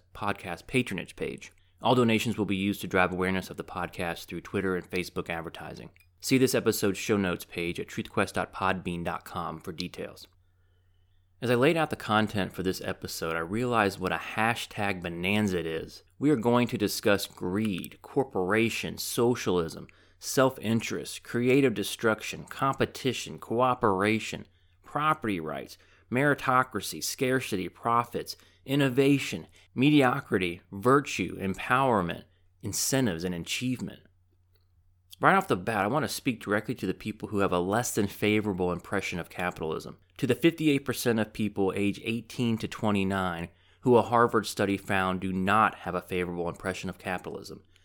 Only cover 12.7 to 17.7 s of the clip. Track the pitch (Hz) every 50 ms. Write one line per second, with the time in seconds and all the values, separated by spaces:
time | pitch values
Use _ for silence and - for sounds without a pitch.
12.7 | 90 - - 95 95 - - 90 - - 87 82 82 82 82 82 98 113 127 123
13.7 | 120 113 104 98 92 95 92 90 82 80 - - - 110 110 113 120 117 - -
14.7 | - - 104 101 98 90 85 90 85 85 87 92 101 107 107 101 92 87 80 80
15.7 | 80 80 - 113 - - - _ _ - - 147 151 117 107 120 120 123 123 110
16.7 | - 101 104 95 - - - 110 101 95 - - - - - 90 90 104 110 110